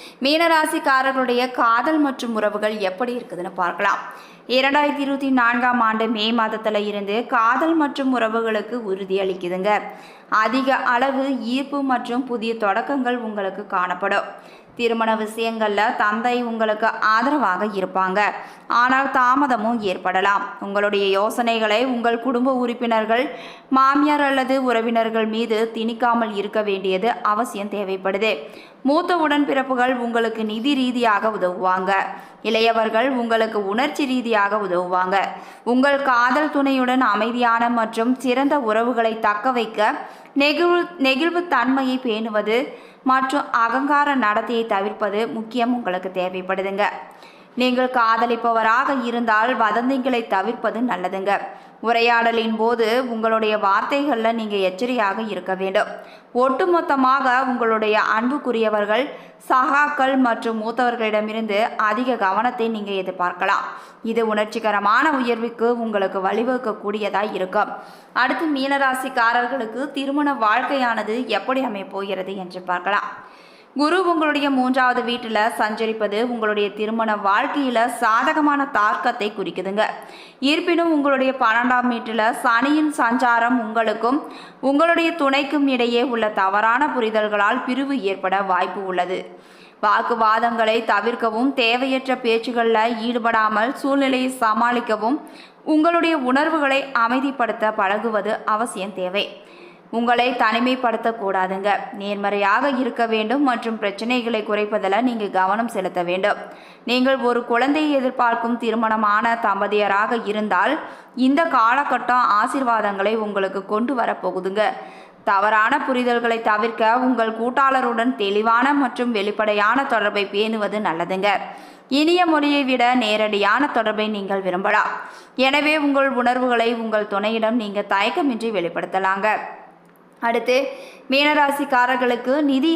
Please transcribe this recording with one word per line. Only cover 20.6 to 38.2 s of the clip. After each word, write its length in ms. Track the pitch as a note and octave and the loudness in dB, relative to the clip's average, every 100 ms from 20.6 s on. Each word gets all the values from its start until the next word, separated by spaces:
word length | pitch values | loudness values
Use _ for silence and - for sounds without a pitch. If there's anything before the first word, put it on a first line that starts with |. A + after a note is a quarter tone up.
உங்களுடைய 400 | G3+ G3+ G3+ G3+ G3 G3 | -4 0 0 2 2 2
யோசனைகளை 600 | G#3+ A3 A#3 A3+ A3 G#3+ C4 | 0 0 0 2 2 2 2
உங்கள் 300 | A#3+ A#3 A#3 B3 | 0 0 0 0
குடும்ப 260 | A#3+ B3+ B3+ | 0 2 0
உறுப்பினர்கள், 640 | B3 A#3+ A#3 A3+ G#3+ A3+ C#4+ - - - - C4+ | 0 -2 0 0 2 0 0 -6 -16 -16 0 4
மாமியார் 480 | C4+ C#4+ D4 D4 C#4 | 4 4 4 2 2
அல்லது 260 | C4+ B3+ C4+ B3+ | 2 2 0 2
உறவினர்கள் 600 | A3+ A#3 A3+ A3+ A3 A3 | 2 2 0 0 0 0
மீது 240 | A3 A3+ A3 A3+ A3+ | -2 0 0 -2 -2
திணிக்காமல் 560 | A3+ A3+ A#3+ A#3 A3 G3+ | -4 0 0 2 0 -4
இருக்க 200 | G3+ A3 G#3 | -4 -2 -2
வேண்டியது 380 | G3 F#3+ F#3 A3 - G#3+ | -2 0 0 0 0 0
அவசியம் 400 | G#3 A#3+ G3+ G3+ | 0 -2 -6 -6
தேவைப்படுது. 580 | G3+ F#3+ F#3+ F#3+ G3 A3 G3+ - - - - C4 | -6 -4 -4 -2 0 0 -2 -6 -18 -20 -6 0
மூத்த 240 | D4+ F4 F4 | 0 2 2
உடன்பிறப்புகள் 720 | D#4 D4 C#4+ C4+ C4 B3+ B3 B3+ | 2 2 2 0 0 0 0 0
உங்களுக்கு 380 | A#3 A#3 A3+ A3 A3 | -2 0 -2 -2 -4
நிதி 220 | A3 B3 C#4 | -2 0 0
ரீதியாக 500 | B3+ A#3+ A#3 G3+ A3 G3+ | 0 0 2 2 0 -2
உதவுவாங்க. 560 | F3+ F3+ F#3 F#3 F#3+ G3 - - - - - | -2 0 0 0 0 0 -2 -8 -18 -8 -2
இளையவர்கள் 600 | A3+ A3+ A3+ A3 A3 C4 B3+ | 2 2 2 2 2 0 0
உங்களுக்கு 400 | A#3 A3+ A3 A3 G3 | 0 2 2 -2 -2
உணர்ச்சி 320 | G#3+ D4 D4 C#4 | 0 -2 -2 -2
ரீதியாக 460 | B3+ A#3 G#3+ G3+ G#3+ G3 | -2 0 2 2 0 0
உதவுவாங்க. 500 | F3 F3+ F3+ F#3 G3 F3 - - - - | -2 0 0 2 0 -2 -6 -16 -10 -2
உங்கள் 260 | B3 C#4 C#4 C#4 | 2 4 2 2
காதல் 420 | A#3+ B3 C#4+ D4+ D4 | 2 2 2 0 0
துணையுடன் 480 | C#4 C4 B3 B3+ A#3+ | 2 2 2 2 2
அமைதியான 480 | G#3 A3 A#3+ A#3+ A#3 A#3+ A#3+ | 0 0 0 2 2 2 0
மற்றும் 340 | A3 A3+ A3+ B3+ | -2 0 0 0